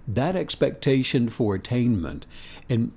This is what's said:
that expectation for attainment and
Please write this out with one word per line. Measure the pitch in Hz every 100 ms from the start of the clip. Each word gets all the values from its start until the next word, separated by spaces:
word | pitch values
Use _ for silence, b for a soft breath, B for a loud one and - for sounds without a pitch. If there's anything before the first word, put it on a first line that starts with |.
| -
that | 107 151 185
expectation | 147 - 139 - 143 135 127 135 117
for | - 107
attainment | 95 - 123 120 107 76 - - B B B B
and | 117 120